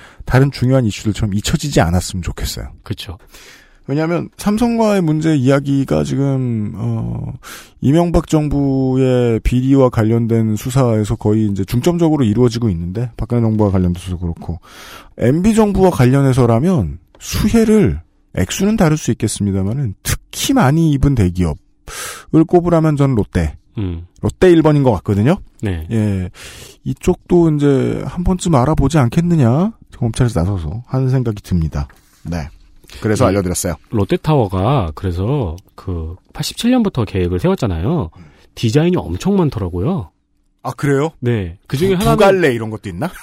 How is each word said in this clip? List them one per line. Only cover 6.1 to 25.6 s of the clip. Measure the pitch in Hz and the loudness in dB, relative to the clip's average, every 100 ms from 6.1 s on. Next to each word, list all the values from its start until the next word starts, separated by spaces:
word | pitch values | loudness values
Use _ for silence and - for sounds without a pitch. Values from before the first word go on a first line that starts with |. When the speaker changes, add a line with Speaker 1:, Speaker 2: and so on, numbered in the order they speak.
| 131 139 135 123 113 104 92 | -2 -2 -2 -2 -4 -6 -6
Speaker 1:
어, | 117 113 113 113 117 131 - - - - | -6 -4 -6 -6 -8 -12 -16 -20 -20 -4
이명박 | 123 160 175 165 - | 2 2 2 0 0
정부의 | 156 151 143 139 135 131 131 131 123 120 110 | 0 0 0 0 0 0 2 2 2 2 0
비리와 | - 123 131 139 127 | 0 0 2 4 4
관련된 | 113 110 117 113 113 110 107 | 4 2 2 2 2 0 -2
수사에서 | 131 131 123 110 104 113 | -2 0 2 2 0 -2
거의 | 107 110 110 | 0 0 0
이제 | 95 98 | -2 -2
중점적으로 | 120 151 170 170 151 | 0 0 2 2 2
이루어지고 | 113 113 123 113 113 | 2 2 2 2 -2
있는데, | 85 87 104 120 - | -2 -4 -6 -8 -8
박근혜 | 110 120 | -4 0
정부와 | 113 107 104 | 0 2 2
관련돼서도 | 92 90 87 92 85 | 2 0 -2 -6 -8
그렇고, | 85 82 - 82 - - - - - - | -6 -8 -10 -12 -12 -20 -20 -20 -18 -2
엠비 | 113 156 202 220 | 0 2 2 2
정부와 | 208 190 190 | 2 4 2
관련해서라면 | 170 123 139 135 127 120 113 170 170 80 71 _ - | 4 4 4 2 4 4 2 2 0 -2 -6 _ -18
수혜를, | - - 214 226 220 220 127 78 - _ _ - | -6 -2 2 2 4 4 2 0 -10 _ _ -6
액수는 | 92 - 196 220 | -4 -2 0 2
다를 | 165 156 | 2 2
수 | - | -2
있겠습니다만은 | 113 110 - 101 95 95 135 123 - | -2 -2 -2 -2 -2 -2 -4 -6 -6
특히 | - - - - - | -6 -6 -6 -8 0
많이 | 269 131 156 160 | 2 4 4 2
입은 | 139 139 123 | 2 2 2
대기업, | 90 87 82 71 _ _ - - - - - 156 160 | 0 0 -4 -4 _ _ -18 -14 -14 -14 0 2 4
꼽으라면 | 180 170 165 156 143 | 2 2 2 2 2
저는 | 139 117 | 2 0
롯데. | 92 92 78 - _ - | -2 -2 -4 -6 _ -8
Speaker 2:
음. | 95 85 87 - | -6 -8 -12 -6
Speaker 1:
롯데 | - - 185 | -6 2 4
일 | 165 | 6
번인 | 156 147 | 4 4
것 | 131 | 2
같거든요. | 92 - 101 120 196 - - | 0 0 0 2 0 -4 -8